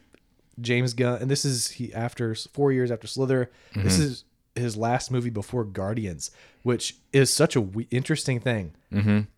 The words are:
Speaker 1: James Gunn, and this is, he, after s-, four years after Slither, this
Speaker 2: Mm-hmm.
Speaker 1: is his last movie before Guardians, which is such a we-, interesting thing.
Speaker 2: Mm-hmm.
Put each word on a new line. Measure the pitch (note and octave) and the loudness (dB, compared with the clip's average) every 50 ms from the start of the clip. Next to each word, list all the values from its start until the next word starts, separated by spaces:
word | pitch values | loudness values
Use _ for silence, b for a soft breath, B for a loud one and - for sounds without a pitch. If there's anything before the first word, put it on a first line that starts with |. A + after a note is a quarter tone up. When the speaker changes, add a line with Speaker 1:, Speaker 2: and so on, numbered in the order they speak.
| _ _ - _ _ _ _ _ _ _ _ - | _ _ -20 _ _ _ _ _ _ _ _ -8
Speaker 1:
James | A#2+ A#2 B2 A#2+ B2+ B2 A#2 | -2 0 2 2 2 0 0
Gunn, | A#2+ B2 B2 B2 A#2 | 2 2 2 0 0
and | B2 C3 | 0 -2
this | C#3 - - | 0 0 0
is, | C#3+ C3 A#2 - - | -2 -2 -2 -4 -4
he, | - - B2 - - | -6 -8 -10 -8 -6
after | A2 A#2 A#2 - - A#2+ A2+ | -4 -6 -4 -4 -4 -2 -2
s-, | A2 - - - | -2 -4 -8 -10
four | - C#3 C#3+ C#3 | -2 0 2 2
years | C3+ B2+ B2+ A#2+ | 4 2 2 0
after | A#2 A2 - | -2 -4 -6
Slither, | A2 - C3 C3+ B2+ C3+ B2+ B2 - b b b b b | -8 -4 -2 0 2 2 0 0 -2 b b b b b
this | G#2+ G2 - F#3 | 0 2 4 4
Speaker 2:
Mm-hmm. | F3+ | 4
Speaker 1:
is | D3+ C#3 B2 - - _ _ _ _ _ _ | 4 2 -2 -6 -14 _ _ _ _ _ _
his | A#2+ B2 A#2+ G#2+ | -4 -4 -4 -2
last | G#2+ A2+ A#2 A#2+ A#2+ - - | -2 0 0 0 0 0 -2
movie | C3+ B2 A#2+ B2 | -2 -2 -2 -2
before | A2+ G#2 G2 - - B2 A2+ | -4 -4 -6 -4 -4 -4 -4
Guardians, | G#2 F#2+ G2 F#2+ G2 A2+ A#2 G#2+ F#2+ E2 - - - b b b b b b b | -4 -4 -4 -4 -2 -2 -2 -4 -4 -6 -8 -10 -12 b b b b b b b
which | B2 A#2+ A2 - - - - _ _ | 0 0 0 -2 -6 -8 -10 _ _
is | - C#3 C3 B2+ | 4 4 6 6
such | - - D3+ E3 - | 4 4 2 4 4
a | C3 | 0
we-, | G#2 F#2+ F#2+ A2 A#2 - | 0 0 -4 -6 -6 -2
interesting | A#2+ B2+ C3+ - D#3+ - - - B2+ A#2+ | -2 -2 0 0 -2 -2 0 -2 -2 0
thing. | G#2+ B2+ A#2 G#2+ F#2 D#2 - _ _ _ | 0 0 -2 -2 -4 -6 -12 _ _ _
Speaker 2:
Mm-hmm. | - G2+ G2+ G#2+ G#2 G#2 G#2 - - | -2 0 2 4 4 2 2 -2 -8